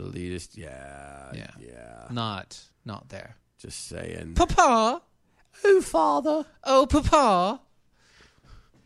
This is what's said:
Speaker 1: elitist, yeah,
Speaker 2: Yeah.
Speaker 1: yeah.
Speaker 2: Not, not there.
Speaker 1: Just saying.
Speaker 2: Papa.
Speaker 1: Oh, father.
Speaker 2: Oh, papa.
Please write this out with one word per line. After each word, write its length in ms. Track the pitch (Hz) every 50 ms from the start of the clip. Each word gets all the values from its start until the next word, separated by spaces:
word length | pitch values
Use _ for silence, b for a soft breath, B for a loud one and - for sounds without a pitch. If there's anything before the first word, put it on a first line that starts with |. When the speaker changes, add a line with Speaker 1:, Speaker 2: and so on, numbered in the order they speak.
| 92 92
Speaker 1:
elitist, 460 | - 87 90 90 90 90 - - _
yeah, 720 | - 82 73 65 65 69 69 69 69 69 71 69 69 67 65 67
Speaker 2:
Yeah. 160 | - - - - -
Speaker 1:
yeah. 480 | - 60 60 60 57 57 - - - -
Speaker 2:
Not, 500 | 123 120 113 110 101 92 - - - - - _ _ _ -
not 260 | 113 101 - - -
there. 260 | 101 95 - - - _ _ _ _ _
Speaker 1:
Just 280 | - - - - -
saying. 460 | - 82 85 85 85 85 82 82 80 82
Speaker 2:
Papa. 720 | - 349 349 - - 349 294 240 226 220 226 262 349 - _ _ _ _ _ _ _ _ _ _ - -
Speaker 1:
Oh, 180 | 403 392 381
father. 640 | - - - 330 311 302 294 294 247 311 302 311 285 - _ _ -
Speaker 2:
Oh, 240 | 269 269 262 285
papa. 760 | 247 269 302 269 - - 302 277 226 196 175 180 196 254 262 _ _ _ _ _ _ b b b b b b b b b b b b b b b b _ _ _